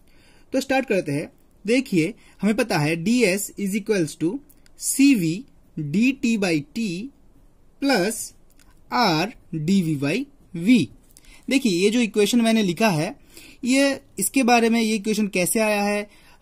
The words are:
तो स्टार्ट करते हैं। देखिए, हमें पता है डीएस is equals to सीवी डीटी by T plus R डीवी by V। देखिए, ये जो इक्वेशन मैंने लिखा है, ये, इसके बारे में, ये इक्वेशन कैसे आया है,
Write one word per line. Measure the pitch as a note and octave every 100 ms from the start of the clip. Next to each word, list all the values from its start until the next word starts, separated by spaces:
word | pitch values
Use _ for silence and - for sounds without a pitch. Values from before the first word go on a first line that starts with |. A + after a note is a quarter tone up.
| _ - _ _ _
तो | C4+
स्टार्ट | C4+ C4+ B3+
करते | F#3+ D3+
हैं। | C#3+ G3+ - _ _ G3
देखिए, | B3+ B3+ F3+ D#3+ - - -
हमें | G3+ A3+
पता | A#3 D#3+
है | D3 E3+
डीएस | E3+ B3 G#3 G3 - -
is | G3 G#3
equals | G3+ G#3 D3+ -
to | D#3+ C4+ - _ - -
सीवी | - - C#4 A#3+ E3 F3+ - - _ -
डीटी | D3 F3+ B3 C4+ A#3 A3+
by | F#3+ D#3 C#3 A3+
T | A3 F3 C4+ - _ _ - _ _ _
plus | C#4 A#3+ F#3+ A3+ - - _ - - - -
R | B3 A3 D#3 F#3+ - - D#3+
डीवी | D#3 G3 D#3+ D3
by | C#3 G3+ C#4+ - _ F3
V। | F3+ B3 C3+ - _ - - - -
देखिए, | C4+ A#3+
ये | E3+ G3+
जो | A#3+
इक्वेशन | A3+ G#3+ G3+ A#3+
मैंने | A3+ A3
लिखा | G3 D#3+ A3
है, | D#3 F3+ C#4+ _ - - -
ये, | A#3+ C4+ C#4 C4+ - -
इसके | F#3+ C#4
बारे | A#3+ A#3+ A3+
में, | A3+
ये | A3 A3
इक्वेशन | G#3+ G#3+ G#3
कैसे | F#3 F3 A3+
आया | G#3+ G#3
है, | G3+ G#3 G#3 - - _